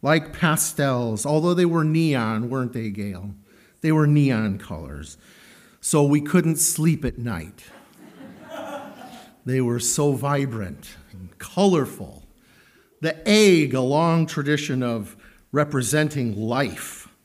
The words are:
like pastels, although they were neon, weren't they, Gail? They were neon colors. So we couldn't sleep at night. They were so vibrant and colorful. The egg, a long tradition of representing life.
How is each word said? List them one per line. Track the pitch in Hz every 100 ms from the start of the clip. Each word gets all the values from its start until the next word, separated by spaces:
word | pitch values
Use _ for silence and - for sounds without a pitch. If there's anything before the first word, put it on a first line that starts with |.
like | 139 160 151
pastels, | - 170 156 - - 139 123 117 110 143
although | 156 170 175
they | 175
were | 165
neon, | 156 160 160 135 110 110 120
weren't | 131 123
they, | 120 110
Gail? | 101 101 90 98 95 _ _ _ _
They | 160
were | 156 147
neon | 147 139 117 107 95
colors. | - 80 73 73 73 - - - - - - _
So | - 156
we | 147 147
couldn't | 147 185 165 151
sleep | - - 156 151
at | 127 -
night. | 120 90 80 - - - - - - - 269 - - 311 285 285 285 - - - - _
They | - 131
were | 120 120
so | - - 147
vibrant | 131 139 143 135 113 92 - - - -
and | 95 92 _
colorful. | - - 196 175 127 - 92 - - _ _ _ _ _ _ _
The | 160 - -
egg, | 214 208 170 147
a | 131
long | 127 147 170 165 160
tradition | - 143 147 147 131
of | 123 113 98 - - _ _
representing | 139 147 143 117 151 151 147 120 101
life. | 110 120 139 - - - - _